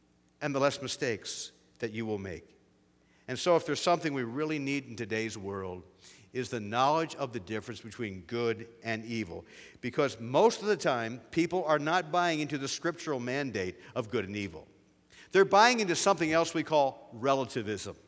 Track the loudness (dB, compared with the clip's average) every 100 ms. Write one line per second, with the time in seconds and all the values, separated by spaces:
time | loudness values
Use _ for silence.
0 | _ _ _ _ -2 2 2 2 -4 -4
1 | -2 -2 -6 -10 -10 -16 _ _ -6 -4
2 | -2 -4 -4 -10 -14 _ _ _ _ _
3 | _ _ -8 -2 4 4 4 0 2 2
4 | 2 -2 -2 -2 -2 -2 -2 -4 -4 -8
5 | -4 -2 -2 -6 -6 -6 -6 -8 -14 _
6 | -20 -20 -10 -8 -6 -6 -2 2 4 4
7 | 0 -4 -6 -6 -6 -6 -6 -12 -14 -8
8 | -8 -8 -6 -2 0 -2 -6 -10 -6 -4
9 | -4 -4 -4 -8 -12 -18 -20 -10 -4 0
10 | 0 0 0 4 4 4 0 0 2 0
11 | -2 -6 -4 0 2 0 2 2 4 0
12 | 2 2 2 0 -2 -4 -4 -4 -4 -4
13 | -4 -4 -2 -2 -2 -2 -4 -6 -8 -8
14 | -2 -2 -2 -4 -4 -8 -16 -20 _ _
15 | _ -20 0 4 6 8 8 6 2 2
16 | 2 2 4 2 2 0 0 2 2 0
17 | -14 -4 2 2 0 -4 -4 -4 -6 -12